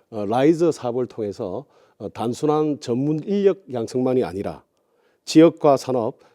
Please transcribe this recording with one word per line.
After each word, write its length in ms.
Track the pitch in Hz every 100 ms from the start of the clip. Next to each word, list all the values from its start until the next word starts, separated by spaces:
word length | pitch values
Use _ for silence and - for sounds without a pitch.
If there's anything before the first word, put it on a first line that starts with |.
| _
어, 120 | 110
라이즈 480 | 101 120 147 165 170
사업을 320 | - 123 120
통해서, 640 | 123 - 104 95 104 101 143 _ _ -
어, 100 | 101
단순한 720 | - 113 120 151 151 156 139
전문 400 | - 120 143 156
인력 420 | 160 202 196 180 -
양성만이 540 | 123 110 127 127 127
아니라 380 | 87 95 95 78 _ _ _ _ _ _ -
지역과 500 | 156 165 156 151 135
산업, 440 | - 127 113 - _